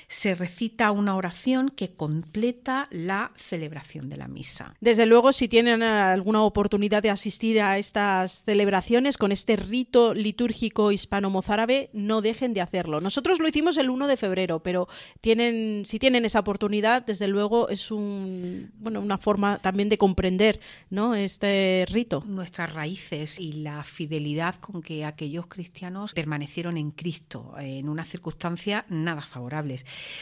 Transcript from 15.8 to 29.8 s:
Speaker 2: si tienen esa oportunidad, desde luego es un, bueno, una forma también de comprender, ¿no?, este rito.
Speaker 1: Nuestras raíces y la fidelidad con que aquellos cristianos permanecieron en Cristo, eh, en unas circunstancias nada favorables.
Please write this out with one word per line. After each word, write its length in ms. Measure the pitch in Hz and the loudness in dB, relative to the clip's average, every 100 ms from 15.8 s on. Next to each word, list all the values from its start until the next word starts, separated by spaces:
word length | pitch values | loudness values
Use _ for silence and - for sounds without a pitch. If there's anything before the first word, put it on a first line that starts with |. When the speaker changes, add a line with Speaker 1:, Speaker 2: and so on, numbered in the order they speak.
| 196 | -6
Speaker 2:
si 120 | 220 | 2
tienen 260 | 262 247 | 4 4
esa 140 | 220 220 | 4 2
oportunidad, 640 | 202 196 208 208 214 247 | 0 -2 -2 2 2 2
desde 220 | 247 202 202 | 0 -4 -2
luego 220 | 202 208 233 - | 0 2 2 2
es 200 | 202 - | -2 -6
un, 800 | 214 202 202 190 185 180 190 196 - | -6 -6 -6 -8 -8 -8 -10 -12 -12
bueno, 220 | 220 208 | -8 -6
una 180 | 202 190 | -2 0
forma 400 | 214 202 202 202 | 2 2 2 0
también 300 | 190 190 208 | -2 0 0
de 100 | 208 | 4
comprender, 640 | 196 180 190 185 220 - - - _ | 4 4 0 4 2 2 -8 -20 _
¿no?, 240 | 190 233 | -2 0
este 720 | 214 196 - 202 196 190 185 180 | 0 -2 -2 0 2 2 2 2
rito. 340 | 208 240 147 208 | -2 -2 -4 -4
Speaker 1:
Nuestras 480 | 190 175 - 165 | -8 -8 -8 -8
raíces 640 | 156 151 190 - 151 151 - | -6 -8 -8 -10 -8 -8 -8
y 120 | 165 | -8
la 300 | 151 151 147 | -8 -8 -10
fidelidad 760 | 147 - 151 156 147 147 170 180 | -12 -10 -6 -4 -4 -2 -4 -6
con 260 | - 175 | -12 -12
que 220 | 156 156 | -10 -8
aquellos 420 | 151 151 151 165 175 | -8 -8 -8 -8 -10
cristianos 640 | 190 175 - 180 190 208 | -14 -14 -14 -12 -10 -8
permanecieron 640 | - 156 147 143 170 175 165 | -6 -4 -6 -6 -6 -4 -4
en 160 | 147 | -6
Cristo, 640 | - 170 - - - 120 - | -6 -8 -8 -12 -16 -14 -12
eh, 200 | 139 135 | -10 -8
en 100 | 143 | -6
unas 200 | 156 160 | -8 -8
circunstancias 760 | 175 160 - 175 170 208 208 - | -12 -12 -8 -6 -6 -4 -6 -4
nada 320 | 165 170 151 | -4 -2 -4
favorables. 640 | - 127 123 151 147 127 | -10 -12 -8 -6 -6 -8